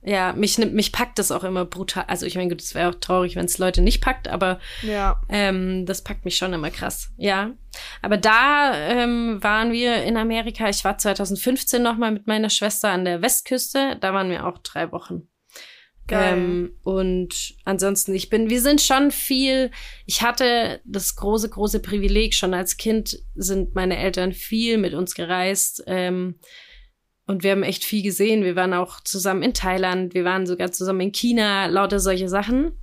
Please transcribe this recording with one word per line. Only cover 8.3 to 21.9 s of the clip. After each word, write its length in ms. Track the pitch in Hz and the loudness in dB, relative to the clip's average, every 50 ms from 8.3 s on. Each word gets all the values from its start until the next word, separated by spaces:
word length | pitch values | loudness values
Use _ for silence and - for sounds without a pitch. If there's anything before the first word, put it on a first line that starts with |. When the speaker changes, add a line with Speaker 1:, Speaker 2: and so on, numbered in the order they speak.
| - 226 254 277 294 294 294 277 233 | 8 8 8 6 6 6 4 4 2
Speaker 1:
ähm, 640 | 147 151 160 233 247 240 240 240 233 233 233 226 196 | 2 0 0 2 2 2 2 2 0 0 -2 -2 0
waren 300 | - 214 208 220 220 233 | 0 2 2 2 2 2
wir 320 | 233 233 240 240 240 220 139 | 2 2 2 2 2 2 2
in 120 | 175 226 | 0 0
Amerika. 540 | 226 220 226 226 226 226 233 226 - 220 208 | 2 2 0 0 0 -2 -4 -4 -2 -2 0
Ich 140 | 208 - - | 0 0 0
war 140 | 247 226 - | -2 -2 0
zweitausendfünfzehn 840 | - 214 196 - 202 180 196 196 - 254 254 269 - - - 240 | 0 0 0 0 0 -2 -2 -2 0 0 0 0 0 0 2 2
noch 160 | 240 233 233 220 | 2 2 2 2
mal 140 | 240 226 | 0 0
mit 160 | 220 202 208 - | 0 -2 0 0
meiner 240 | 214 214 220 214 | 0 2 2 0
Schwester 380 | 208 - - 214 208 - - 214 | 0 0 0 0 -2 0 0 0
an 120 | 190 180 185 | 0 2 0
der 200 | 180 175 170 175 | 0 0 0 0
Westküste. 760 | - 180 - - - 262 254 - - - 277 269 269 262 269 | 2 0 0 0 0 -2 -2 -2 -2 0 0 0 0 -2 -2
Da 140 | - 190 190 | -2 0 0
waren 160 | 196 190 185 | 0 0 0
wir 160 | 175 - - | -2 -2 -4
auch 140 | 180 175 - | -6 -6 -8
drei 320 | _ - - - 165 165 | _ -10 -6 -4 -6 -4
Wochen. 360 | 165 170 - - 175 170 - _ _ _ _ _ - - - - - - - _ _ _ - - | -6 -10 -10 -8 -10 -10 -10 _ _ _ _ _ -20 -20 -20 -20 -20 -20 -20 _ _ _ -8 -2
Speaker 2:
Geil. 260 | 220 208 190 185 180 180 | 0 2 2 4 2 2
Speaker 1:
Ähm, 380 | 180 175 175 175 175 175 - - - | 2 0 0 -2 -2 -4 -8 -8 -4
und 720 | 190 190 190 190 185 185 185 180 175 - - - - - - - | -2 0 0 0 2 0 0 -2 -4 -6 -8 -8 -8 -12 -10 -4
ansonsten, 480 | - 196 185 190 196 196 196 - - 190 | -2 -2 0 2 0 2 0 0 -2 -2
ich 160 | 185 185 - | -4 -2 0
bin, 220 | - 214 226 220 | 0 0 2 2
wir 100 | 233 247 | 2 2
sind 200 | 233 277 294 294 | 4 4 6 6
schon 280 | - - 269 262 285 285 | 6 4 4 4 4 4
viel, 640 | 285 - - - 269 262 269 269 262 262 262 247 - - - - - - - | 2 0 -2 0 2 2 4 4 4 2 2 0 -2 -10 -16 -16 -18 -18 -8
ich 160 | - - - | -4 -2 0
hatte 600 | 226 240 240 - 262 247 240 240 226 - - - - | 0 0 2 2 2 2 4 2 0 0 -4 -8 -12
das 300 | - - 196 180 - - | -8 -6 -4 -4 -4 -6
große, 340 | - - 196 214 220 208 220 | -2 -2 0 0 0 0 -2
große 300 | - - 202 208 - 214 | -4 -2 -2 0 0 -2
Privileg, 560 | - 185 | -2 -2